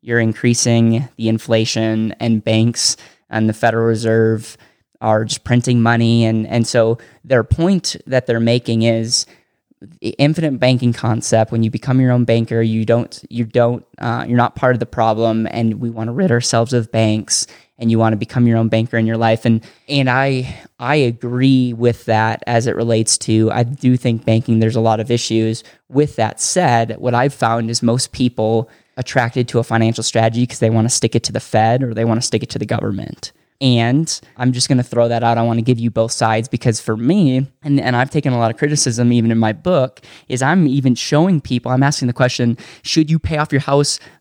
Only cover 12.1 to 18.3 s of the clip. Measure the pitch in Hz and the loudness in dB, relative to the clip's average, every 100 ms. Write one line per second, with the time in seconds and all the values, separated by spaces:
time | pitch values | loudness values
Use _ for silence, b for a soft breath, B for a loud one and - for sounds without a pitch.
12.1 | 123 117 117 113 117 113 110 110 117 - | 2 2 0 0 -2 0 0 0 0 -2
13.1 | - - 117 113 120 120 123 - - 117 | -10 -10 -8 -2 0 0 -2 -10 -10 -6
14.1 | 120 - 120 117 - 127 120 120 - 113 | -6 -2 0 0 0 0 0 -2 0 0
15.1 | 110 113 113 110 113 113 110 117 113 107 | 2 0 0 -2 -2 -2 -2 -6 -6 -6
16.1 | 123 185 117 - 117 117 123 110 113 110 | -2 0 0 0 0 0 -2 -2 0 0
17.1 | 107 95 - - B B _ 117 113 113 | 0 -2 -6 -6 B B _ 0 2 2
18.1 | 107 - | 0 -2